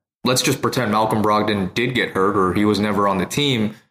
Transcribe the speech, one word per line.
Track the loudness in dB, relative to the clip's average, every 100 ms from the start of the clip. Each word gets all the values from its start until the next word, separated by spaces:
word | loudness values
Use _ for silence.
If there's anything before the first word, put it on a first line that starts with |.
| _ _
let's | -2 0
just | 0 0
pretend | -2 -2 0
Malcolm | 0 0 0
Brogdon | 2 2 0 -2 -2
did | -2 -2 0
get | -2
hurt | 0 0 2
or | 0
he | 2 2
was | 2
never | 0 0 0
on | 0
the | -2
team. | -2 0 0 -2 -6 _